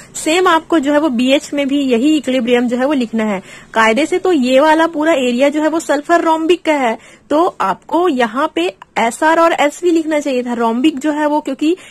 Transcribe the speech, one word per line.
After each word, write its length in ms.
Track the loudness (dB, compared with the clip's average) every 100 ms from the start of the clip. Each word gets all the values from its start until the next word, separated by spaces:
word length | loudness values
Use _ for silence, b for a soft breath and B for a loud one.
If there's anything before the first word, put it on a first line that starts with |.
| B -8
same 220 | -2 2 2
आपको 320 | 2 2 0
जो 140 | 2
है 60 | 0
वो 80 | 0
बीएच 440 | 0 0 0 -2
में 160 | -6 -2
भी 120 | -2
यही 360 | 0 0 2 0
equilibrium 520 | 0 -2 0 0 0
जो 80 | -2
है 100 | -2
वो 60 |
लिखना 320 | -2 -2 -2
है। 180 | -2 -4 B B B
कायदे 320 | 0 2 2 0
से 120 | -2
तो 140 | 0
ये 280 | 0 2 4
वाला 260 | 4 4 2
पूरा 260 | 0 0
एरिया 360 | 0 0 0 0
जो 140 | 0
है 60 | -2
वो 120 | -2
sulfur 400 | -2 -4 0 0
rhombic 420 | 2 0 0 0
का 100 | 0
है, 260 | 0 -2 -4 B B -4
तो 260 | 0 0 -2
आपको 480 | -4 -4 -4 0 0
यहाँ 440 | 0 -2 -2 -4
पे 220 | -2 -4 -6 -12 -4
एसआर 420 | -4 0 0 2
और 120 | 2
एसवी 380 | 2 -2 0 0
लिखना 300 | 0 0 -2
चाहिए 220 | -2 -4
था। 100 | -4
rhombic 460 | -2 -2 2 0 0
जो 140 | -4
है 140 | -2 0
वो, 140 | -2
क्योंकि 360 | -4 -4 -4 -4 B